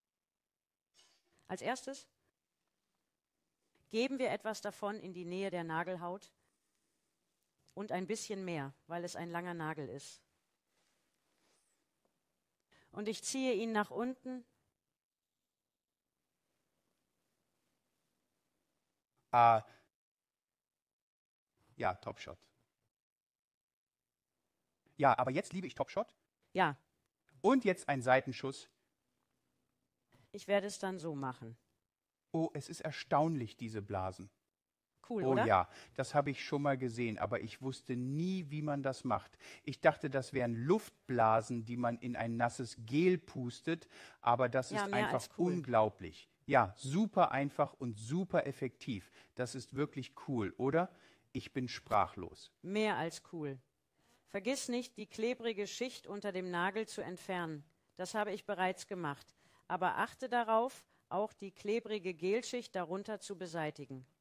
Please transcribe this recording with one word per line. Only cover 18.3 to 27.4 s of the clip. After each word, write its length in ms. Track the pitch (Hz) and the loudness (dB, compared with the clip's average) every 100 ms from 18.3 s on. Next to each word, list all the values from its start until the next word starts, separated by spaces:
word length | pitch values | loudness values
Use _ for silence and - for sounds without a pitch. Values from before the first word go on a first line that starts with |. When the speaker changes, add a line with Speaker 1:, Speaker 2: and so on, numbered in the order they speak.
| _ _ _ _ _ _ _ _ _ - | _ _ _ _ _ _ _ _ _ 0
Speaker 2:
Ah. 300 | 120 120 113 - - _ _ _ _ _ _ _ _ _ _ _ _ _ _ _ _ _ _ _ - | 8 10 8 4 -18 _ _ _ _ _ _ _ _ _ _ _ _ _ _ _ _ _ _ _ -4
Ja, 180 | 113 90 | -2 -2
Topshot. 440 | - 107 - - _ _ _ _ _ _ _ _ _ _ _ _ _ _ _ _ _ _ _ _ _ _ _ _ _ - | -6 -12 -12 -16 _ _ _ _ _ _ _ _ _ _ _ _ _ _ _ _ _ _ _ _ _ _ _ _ _ 4
Ja, 220 | 139 120 | 6 6
aber 120 | 131 | 4
jetzt 200 | 135 - | 0 -2
liebe 160 | 185 185 | -4 -6
ich 80 | - | -4
Topshot. 400 | 143 - 226 _ _ _ _ | -2 -2 -4 _ _ _ _
Speaker 1:
Ja. 240 | 185 170 135 _ _ _ _ _ - | 2 2 0 _ _ _ _ _ 0